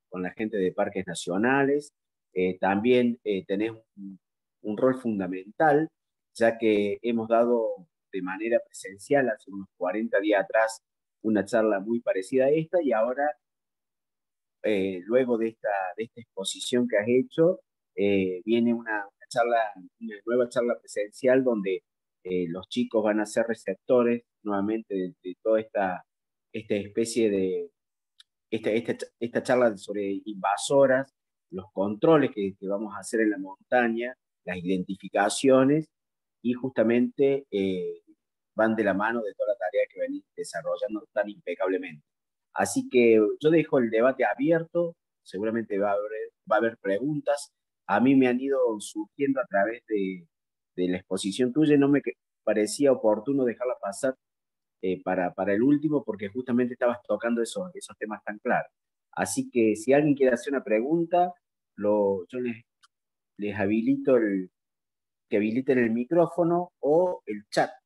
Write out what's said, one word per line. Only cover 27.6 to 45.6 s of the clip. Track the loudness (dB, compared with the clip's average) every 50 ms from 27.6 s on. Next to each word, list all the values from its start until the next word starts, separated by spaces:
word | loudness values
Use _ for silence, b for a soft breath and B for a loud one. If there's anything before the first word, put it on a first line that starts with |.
| -6 -8 _ _ _ _ _ _ _ _ _ _ -20 _ _ _ _ _
esta, | -8 -6 -2 -2
esta, | -2 -2 -2 -2 -6 -6 -8 -16 _ -10
esta | -8 -6 -4 -4 -2
charla | 0 2 4 4 2 0 -2
sobre | -8 -8 -6 -4 -4 -4 -4 -6 -6
invasoras, | -10 -10 -6 -4 -4 -4 -4 -2 2 4 6 6 6 4 2 0 -4 _ _ _ _ _ _ _ _
los | -12 -12 -12 -10
controles | -4 -4 -2 -2 -2 0 4 6 6 6 4 2
que, | -2 -2 -4 -4 -4 _
que | -8 -6
vamos | -6 -4 -6 -8 -10
a | -12
hacer | -10 -4 0 0
en | 2 2
la | 0 -2
montaña, | -4 -12 -14 -16 _ 0 2 2 2 2 0 -2 -6 -8 -10 _ _ _ _ _ -12
las | -10 -10 -6
identificaciones, | -4 -2 -2 -2 -2 -6 -8 -10 -10 -4 0 0 0 0 0 0 4 4 6 6 6 4 2 2 0 -4 _ _ _ _ _ _ _ _ _ _
y | -4 -4
justamente, | -4 -4 -6 -6 -2 0 2 2 4 2 2 0 0 2 2 2 2 0 -4 _
eh, | -4 -2 -2 -2 -2 -4 -6 -8 -8 -12 _ _ _ _ _ _ _ _ _ _ -2
van | 0 0 0 2
de | 0 0
la | 0 0
mano | 0 0 -2 -2 -4 -4
de | -6 -6
toda | -4 -2 -2 -2
la | -2
tarea | -4 -4 -2 -2 -2 -2
que | -4 -8
venís | -8 -6 -8 -8 -12 _ _
desarrollando | -12 -12 -10 -10 -10 -6 -6 -6 -4 -4 -6 -6 -8 -10 -8
tan | -4 -4 -4 -4
impecablemente. | -6 -12 -10 -8 -6 -4 -2 -2 -2 -2 -4 -8 -16 -18 _ _ _ _ _ _ _ _ _ _ -6
Así | -4 -4 -2 -2 -4 -4 0
que | 4 4 6 8 8 6 6 4 2 0
yo | 2 2
dejo | 4 4 2 2 2 0
el | 2 2
debate | 2 2 2 2 2 2 0
abierto, | -2 -2 0 0 2 2 0 0 -2 -4 -4 -4 -4 -6 _ _ _ _ _ _
seguramente | -12 -8 -6 -4 -2 -2 -4